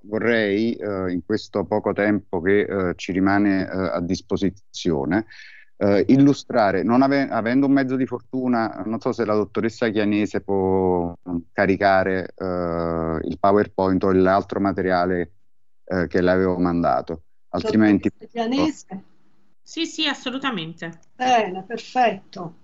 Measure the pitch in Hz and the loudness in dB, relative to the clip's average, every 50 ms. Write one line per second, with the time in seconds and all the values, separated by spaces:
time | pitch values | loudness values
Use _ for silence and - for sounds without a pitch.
0 | - 101 104 110 104 117 120 113 107 101 98 104 113 117 117 - - 104 98 95 | -6 -6 -6 -2 0 0 2 2 2 2 0 0 0 -2 -2 -4 -6 -6 -4 -4
1 | 92 90 90 87 - - 110 104 - - - 107 90 - 107 107 - 107 92 - | -4 -4 -4 -4 -4 -2 -4 -4 -4 -4 -4 -4 -2 0 -2 -2 0 -2 -2 0
2 | 104 107 104 98 - - - 90 80 95 101 104 98 - 90 101 92 87 85 - | 2 2 0 0 -2 -4 -6 -2 0 2 2 2 2 0 -2 -2 -2 -2 -4 -4
3 | - - 87 95 95 98 98 101 101 101 98 95 95 - - 95 92 85 - 87 | -6 -4 -2 0 2 2 2 2 2 2 2 0 -2 -4 -4 -4 -2 -2 -2 -4
4 | 85 85 95 - - - 101 90 98 92 - - - - - - - 90 80 71 | -2 -2 -4 -4 -4 -4 -4 -2 -2 -2 -4 -6 -18 -18 -12 -6 -2 -2 -2 0
5 | 67 71 85 107 - - - - - - - - - - - - 101 101 101 98 | 0 0 -2 -2 -2 -4 -12 -20 -20 -20 -20 -20 -20 -18 -8 -2 0 2 2 2
6 | - - 123 135 139 143 135 - - - 123 123 107 98 95 95 85 104 117 127 | 4 4 6 6 6 4 4 0 -4 -2 0 2 2 2 2 0 0 2 2 2
7 | 135 135 139 139 135 - - 113 104 113 123 135 139 135 139 139 135 127 131 131 | 4 2 2 0 0 0 -2 -2 0 0 0 2 2 4 4 2 2 0 0 -2
8 | 131 123 127 120 - - - 131 127 127 123 113 113 107 - - 90 107 113 110 | -2 -4 -4 -8 -10 -8 -8 -4 -2 0 0 0 0 -2 -4 -8 -8 -6 -6 -4
9 | - 131 113 - 113 101 107 107 101 101 - 110 101 113 - - 123 113 98 107 | -2 -4 -2 -2 0 0 2 0 0 -2 -2 -2 -2 -2 -2 -2 -2 -2 0 0
10 | 104 101 104 104 104 95 - 101 95 - 98 98 95 95 95 95 92 92 90 90 | 0 2 2 0 0 0 -2 -6 -4 -2 -2 0 2 2 2 2 2 2 2 0
11 | 85 85 85 - - 92 87 85 82 - - - 98 95 95 87 101 98 98 95 | 0 -2 -6 -10 -10 -8 -8 -8 -8 -6 -2 0 2 2 2 2 4 4 4 4
12 | 92 95 95 92 - - - - - 92 90 90 87 85 85 85 85 85 82 82 | 2 0 -2 -4 -6 -8 -10 -8 -6 -6 -4 -4 -4 -4 -4 -2 -2 -2 -2 -2
13 | 82 80 80 78 - - 82 - - 98 101 104 104 - - - 95 95 95 92 | -2 -2 -4 -4 -4 -6 -6 0 2 2 4 4 2 0 0 -2 0 2 2 2
14 | 104 98 92 92 92 92 95 101 - - - 98 101 98 92 95 90 92 92 87 | 2 4 4 4 4 4 4 2 0 -2 -4 -2 -2 -2 -2 0 0 0 0 0
15 | 87 92 92 87 85 - - - - - - - - - - - - - 92 92 | 0 0 0 -2 -4 -6 -8 -20 -20 -20 -20 -20 -20 -20 -20 -18 -10 -4 -2 -2
16 | 85 - - 95 90 90 92 92 95 92 90 90 90 90 85 85 85 78 64 65 | -2 0 0 2 2 4 4 4 2 2 2 2 0 0 0 0 2 2 0 0
17 | 65 - 85 76 - - - - - - - 90 - 220 - 110 107 107 104 95 | -2 -6 -10 -12 -12 -20 -20 -20 -16 -8 -6 -6 -4 0 2 4 4 6 4 4
18 | - 104 - - - - - 233 226 226 262 277 302 311 285 - - - 185 190 | 2 -2 -4 -6 -20 -14 -8 -6 -4 -2 0 0 0 -2 -2 -6 -12 -14 -14 -16
19 | - - - - - - - - - - - - - - - 320 330 311 - - | -16 -18 -20 -20 -20 -20 -20 -20 -20 -20 -20 -20 -20 -14 -8 -8 -8 -6 -4 -4
20 | 311 294 269 - - 262 240 269 277 269 233 180 160 165 165 - 175 160 - - | -4 -4 -4 -4 -8 -8 -8 -6 -6 -6 -6 -6 -8 -10 -10 -12 -12 -14 -14 -16
21 | - - - - 247 254 247 233 214 180 185 190 185 - 233 226 - - - 254 | -20 -18 -8 -4 0 2 2 2 2 0 -4 -8 -10 -10 -10 -12 -10 -4 0 2
22 | 247 220 190 196 - - - 185 175 165 - - | 2 2 0 -2 -10 -16 -14 -12 -12 -12 -14 -18